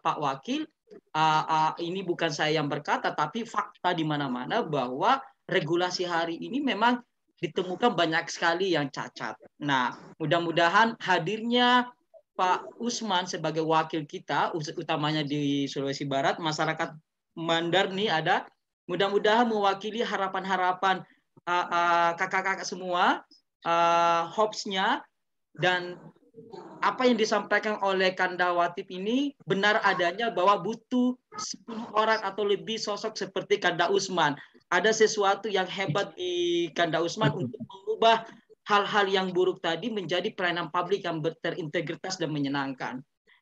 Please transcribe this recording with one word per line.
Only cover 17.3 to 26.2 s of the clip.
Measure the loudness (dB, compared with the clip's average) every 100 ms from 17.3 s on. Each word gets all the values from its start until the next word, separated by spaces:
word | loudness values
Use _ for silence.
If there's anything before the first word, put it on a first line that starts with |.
| -6
Mandar | -2 0 2 2 2
nih | 0 0
ada, | 0 2 0 -2 _ _ _ -6
mudah-mudahan | -2 0 2 4 4 4
mewakili | 2 2 0 -4 -4
harapan-harapan, | -4 -2 -2 -4 -2 0 0 2 2 0 -4 _ _ _ -2
uh, | -2 0
uh, | 2 4 4 4 2
kakak-kakak | -2 0 0 -2 -6
semua, | -8 -4 2 2 2 -4 _ _ _ 0
uh, | 4 4 6 4 2 0
hopes-nya, | 0 0 -2 -6 -2 0 0 -6 _ _ _ _ -2
dan | 0 2 -2 -10 -16 -20